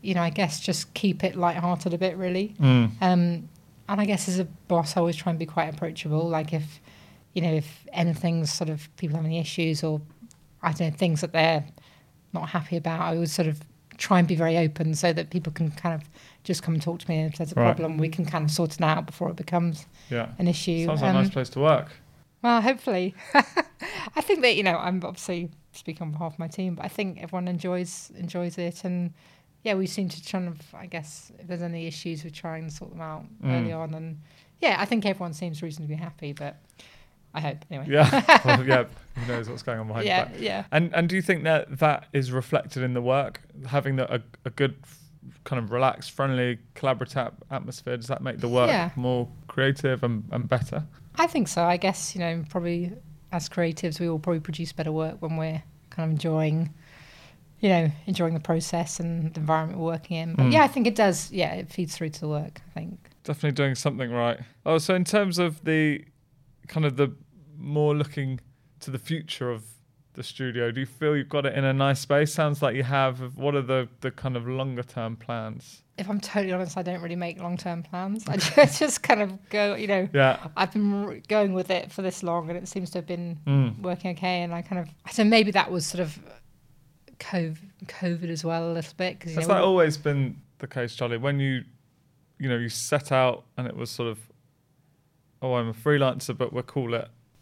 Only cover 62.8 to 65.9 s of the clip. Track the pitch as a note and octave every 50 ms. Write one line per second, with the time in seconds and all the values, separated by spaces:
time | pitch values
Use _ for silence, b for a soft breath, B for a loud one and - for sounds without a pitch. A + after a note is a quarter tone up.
62.8 | D#3+ F3 - - - - - _ _ - D3 - - D3 C3 D3 C#3+ C3+ C3 -
63.8 | - D3 C3 A#2 C3 A#2 A#2+ A#2+ A#2 A#2+ - - A#2+ B B B _ - D#3+ E3
64.8 | D#3+ - F#3 F#3 F3 - G#3 G#3+ G3+ F#3+ E3+ F3 F3 E3+ D#3 - - D#3+ D#3+ D#3
65.8 | D#3 D3+